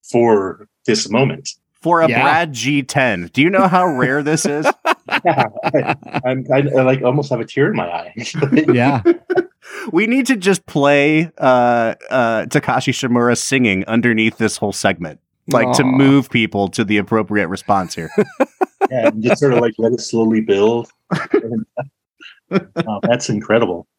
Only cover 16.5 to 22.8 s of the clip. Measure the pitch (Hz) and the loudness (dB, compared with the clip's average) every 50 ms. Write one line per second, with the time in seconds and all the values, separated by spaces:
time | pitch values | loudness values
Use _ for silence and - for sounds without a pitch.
16.5 | - 101 101 95 - - 113 98 107 104 98 - 113 110 107 92 104 104 95 82 | 0 -2 -2 -2 -2 -4 -2 0 0 0 0 0 0 -2 0 0 0 -2 0 -2
17.5 | 95 95 - - 104 98 92 85 - - 82 78 - - 208 807 - _ 254 - | -4 -8 -2 0 0 0 0 -4 -8 -10 -12 -6 -2 -2 -2 -2 -2 _ -4 -4
18.5 | _ _ 381 - _ _ 381 - 131 127 113 - 107 107 110 123 147 143 147 139 | _ _ -6 -6 _ _ -4 -2 -2 0 0 0 -2 0 0 0 0 2 2 2
19.5 | 123 117 120 117 110 - 113 113 123 120 - - - 113 113 110 113 110 107 - | 2 2 2 0 -2 0 -2 0 0 -2 -4 -4 -2 0 2 2 2 0 2 0
20.5 | 98 98 101 110 117 117 117 - _ _ _ _ 180 - - - - 415 - 113 | 2 2 4 2 2 0 -4 -8 _ _ _ _ -6 -6 -2 0 -2 -2 -2 -2
21.5 | 120 110 220 _ _ - 139 139 _ _ _ _ _ _ - - - _ _ _ | -6 -8 -8 _ _ -12 -12 -12 _ _ _ _ _ _ -20 -20 -20 _ _ _
22.5 | 180 196 - - _ 160 | -4 -4 -4 -4 _ -6